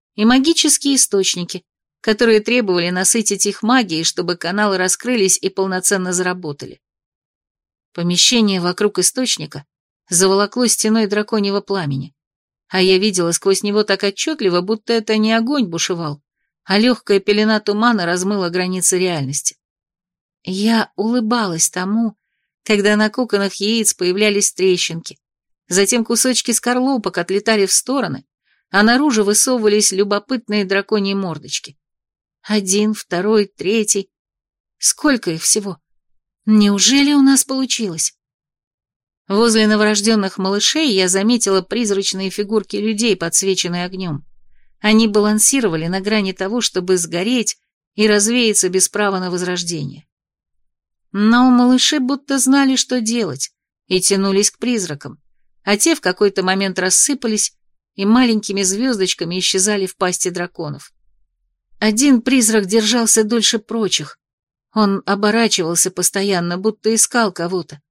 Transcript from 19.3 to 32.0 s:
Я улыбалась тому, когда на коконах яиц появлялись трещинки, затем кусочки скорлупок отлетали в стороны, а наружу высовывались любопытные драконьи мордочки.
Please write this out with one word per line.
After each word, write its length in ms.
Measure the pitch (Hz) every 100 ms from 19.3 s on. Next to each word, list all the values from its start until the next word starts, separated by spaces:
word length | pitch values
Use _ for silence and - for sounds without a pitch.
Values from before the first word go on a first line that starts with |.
| 143 - - _ _ _ _ _ _ _ _
Я 480 | - 190 214 226 208 -
улыбалась 720 | 214 247 220 240 202 165 -
тому, 480 | 180 185 220 226 - _ _ _ _
когда 340 | - 208 202 208
на 120 | 214
коконах 460 | 214 233 202 196 -
яиц 380 | 202 226 214
появлялись 580 | - 180 185 214 208 202
трещинки, 640 | - 185 175 - 165 - - _ _ _ _ -
затем 340 | 185 196 240
кусочки 480 | 220 233 254 240 -
скорлупок 640 | 226 - 247 262 262 208 175
отлетали 480 | 170 196 202 220 190
в 60 |
стороны, 540 | - - 277 190 135 - _ _ _ _
а 140 | 190
наружу 400 | 220 247 294 220
высовывались 720 | 202 208 - 254 214 208 196
любопытные 720 | 190 202 208 - 254 - 208 185
драконьи 480 | 196 196 214 196
мордочки. 640 | 196 185 151 143 - - - _ _